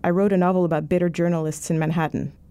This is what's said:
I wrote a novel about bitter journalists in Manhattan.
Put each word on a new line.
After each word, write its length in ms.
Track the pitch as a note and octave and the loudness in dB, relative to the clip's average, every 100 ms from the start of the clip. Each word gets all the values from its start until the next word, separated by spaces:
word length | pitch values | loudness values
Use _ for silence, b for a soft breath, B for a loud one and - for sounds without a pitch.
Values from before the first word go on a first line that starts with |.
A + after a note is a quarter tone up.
I 80 | - | 0
wrote 220 | F3 G3+ | 2 2
a 40 | F#3+ | 4
novel 280 | F3+ F#3 | 2 2
about 240 | F3 D#3 D#3 | 0 0 0
bitter 200 | F3+ F3 | 0 0
journalists 640 | E3+ E3+ E3+ D#3 D3+ - | 0 0 0 -4 -6 -4
in 80 | D#3+ | -2
Manhattan. 540 | D#3 E3 D#3 - C#3 - - | 0 -2 -2 -4 -8 -10 -20